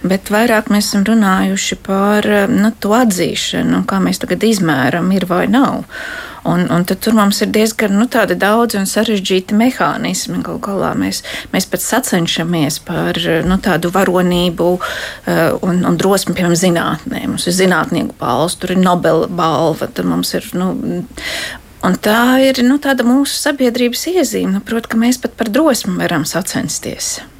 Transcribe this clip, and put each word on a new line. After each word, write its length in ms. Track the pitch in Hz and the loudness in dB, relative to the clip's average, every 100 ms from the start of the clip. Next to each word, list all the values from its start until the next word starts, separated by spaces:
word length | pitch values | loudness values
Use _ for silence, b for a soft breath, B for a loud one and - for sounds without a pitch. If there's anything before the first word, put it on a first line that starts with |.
bet 240 | 180 190 - | 0 -2 0
vairāk 360 | 208 233 220 - | 0 4 2 2
mēs 180 | 208 208 | 0 2
esam 160 | 202 196 | 0 2
runājuši 720 | 226 196 190 190 196 - 190 | 4 4 2 0 -2 -4 -6
par, 440 | - 190 202 208 208 208 196 | -2 0 2 2 2 2 2
nu, 220 | 190 214 233 | 2 2 0
to 160 | 202 220 | 0 4
atzīšanu, 880 | 240 180 160 - - 170 165 175 190 | 4 2 -2 -2 -4 -2 0 0 0
kā 140 | 190 | 0
mēs 160 | 180 185 | 0 -2
tagad 240 | - 180 | -4 0
izmēram, 640 | 214 208 165 135 127 175 180 196 | 2 2 2 2 0 0 0 0
ir 80 | 180 | 0
vai 160 | 180 180 | 0 2
nav. 380 | 233 262 - - B B B B B | 2 2 0 -8 B B B B B
Un, 220 | - 175 180 | -2 0 2
un 160 | 170 | 0
tad 160 | 185 190 | 0 -2
tur 160 | - 220 | 2 4
mums 240 | 202 202 | 4 2
ir 80 | 202 | 0
diezgan, 460 | 214 220 - 214 196 | 2 0 0 0 2
nu, 80 | |
tādi 320 | 247 247 196 180 | 2 2 2 2
daudzi 400 | 196 220 233 208 | 2 2 2 0
un 80 | |
sarežģīti 720 | 190 208 220 208 185 190 185 208 | -2 0 0 0 0 -2 2 2
mehānismi. 840 | 247 - 160 - 175 185 - 165 | 2 2 -2 0 -4 -4 -4 -6
Galu 160 | - 160 | -6 -6
galā 320 | 202 196 165 - | -4 -2 -2 -2
mēs, 220 | - - B B B - | -2 -4 B B B -4
mēs 80 | - | -2
pat 80 | - | -6
sacenšamies 1000 | - 220 - 185 170 - 165 170 143 - | -2 -2 0 0 0 -2 -2 0 0 -4
par, 320 | - 160 170 175 170 160 170 | -6 -4 -2 -2 0 0 2
nu, 80 | 190 | 0
tādu 240 | 208 165 175 185 | 2 0 0 0
varonību, 760 | 190 180 180 175 180 175 175 175 B B B B | 2 2 2 2 0 0 0 0 B B B B
eh, 180 | - 170 160 - | -2 0 0 0
un, 160 | 185 180 175 | 0 0 0
un 80 | 165 | 2
drosmi, 400 | 190 196 190 180 | 2 2 0 -2
piemēram, 240 | 175 170 | 0 2
zinātnē. 640 | 185 170 - 156 - - - | 2 0 -2 -6 -6 -6 -6
Mums 160 | - - | -4 -2
ir 80 | 180 | 2
zinātnieku 580 | 185 175 262 160 - - | 2 2 0 -2 -4 -4
balvas, 400 | 123 120 165 - | -2 0 0 -2
tur 160 | 185 185 | -6 -4
ir 80 | |
Nobel 400 | 180 175 160 156 - | 0 0 2 0 0
balva, 560 | 175 165 143 160 160 - | -2 0 0 0 -2 -6
tad 160 | - | -4
mums 320 | 180 170 180 - | -2 -2 -2 -6
ir, 160 | - | -6
nu, 220 | 180 185 - - 180 - - B B B B - - | -4 -4 -4 -6 -6 -8 -12 B B B B -20 -6
un 160 | - 185 | -2 0
tā 400 | 214 226 247 262 | 2 2 4 4
ir, 180 | 269 262 | 4 4
nu, 140 | 247 285 | 2 2
tāda 260 | 285 269 240 | 2 2 4
mūsu 300 | 262 277 - | 2 2 -2
sabiedrības 720 | 294 285 254 240 240 240 330 | -2 0 0 2 -2 -2 -2
iezīme. 480 | 370 247 202 185 196 | 0 0 0 -2 -2
Nu, 80 | |
proti, 260 | - 226 - | -2 -6 -2
ka 80 | 226 | 0
mēs 200 | 233 254 | 2 0
pat 140 | 240 - | -4 -4
par 140 | 233 | 0
drosmi 440 | 226 320 240 - 175 | 2 2 2 -2 -2
varam 260 | 175 175 - | 0 -2 -2
sacensties. 920 | - 190 - - - - - - - - | -4 -4 -6 -6 -6 -8 -8 -8 -8 -12